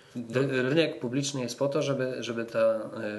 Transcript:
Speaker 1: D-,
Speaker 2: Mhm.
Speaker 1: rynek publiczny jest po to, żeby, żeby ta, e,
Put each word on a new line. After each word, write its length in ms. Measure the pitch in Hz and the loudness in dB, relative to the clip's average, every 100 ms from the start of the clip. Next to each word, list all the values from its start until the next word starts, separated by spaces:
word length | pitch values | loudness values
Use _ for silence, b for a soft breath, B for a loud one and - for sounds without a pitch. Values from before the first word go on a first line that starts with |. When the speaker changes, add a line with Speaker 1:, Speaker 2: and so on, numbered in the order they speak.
| - 123 | -14 -12
Speaker 1:
D-, 240 | 113 123 | -4 0
Speaker 2:
Mhm. 280 | 135 131 127 | 2 2 4
Speaker 1:
rynek 300 | 160 151 - | 4 4 0
publiczny 420 | 120 135 139 135 | -2 -2 -2 -4
jest 180 | 120 - | -4 -2
po 80 | 139 | 0
to, 140 | 151 | 2
żeby, 340 | 135 127 127 123 | 0 0 -2 -4
żeby 260 | 113 117 113 | -4 -4 -2
ta, 140 | 117 | 4
e, 200 | 113 110 110 117 107 | 4 4 -2 -6 -6